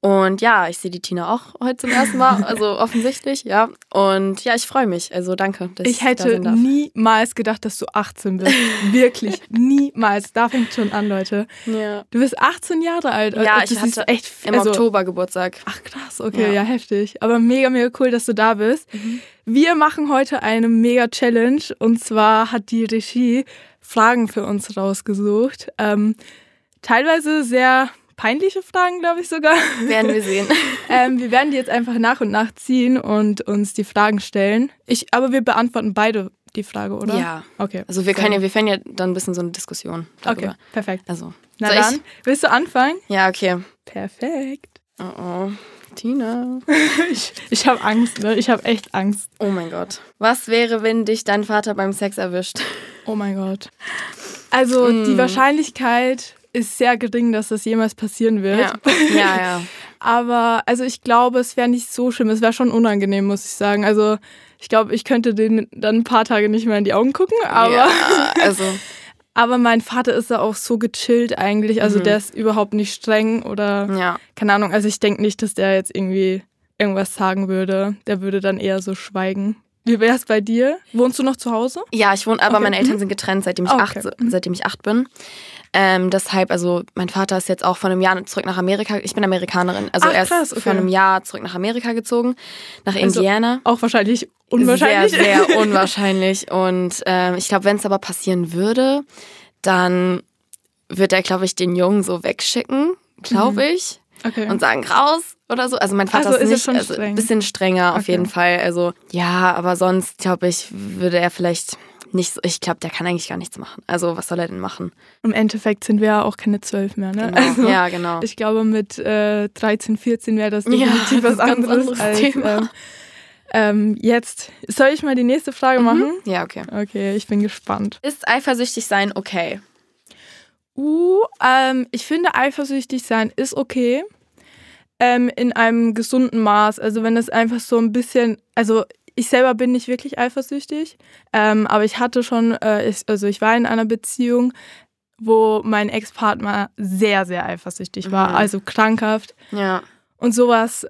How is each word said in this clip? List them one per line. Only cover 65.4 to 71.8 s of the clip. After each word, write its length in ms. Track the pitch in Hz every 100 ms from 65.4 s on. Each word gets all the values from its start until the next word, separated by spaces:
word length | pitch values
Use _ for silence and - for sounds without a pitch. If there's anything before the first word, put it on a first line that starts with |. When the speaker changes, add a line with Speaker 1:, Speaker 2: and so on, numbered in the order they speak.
| 220 220 -
Speaker 2:
dann 240 | - 214 226
ein 80 |
paar 200 | 233 240
Tage 240 | 220 220 208
nicht 180 | 214 226
mehr 120 | 208
in 60 |
die 80 | 196
Augen 200 | 196 247
gucken, 240 | 277 370 453 440
aber 260 | - 233
Speaker 1:
Ja, 140 | 240 269 - 65 - 57 -
also 200 | 202 185 190 190 - -
Speaker 2:
<laughs> 360 | - _ _
aber 220 | - 233 247
mein 220 | 240 226
Vater 340 | - 240 247
ist 160 | - 233
da 80 | 226
auch 140 | 214
so 240 | 208 - 233
gechillt 600 | 226 - - 240 240 -
eigentlich. 440 | 196 208 214 220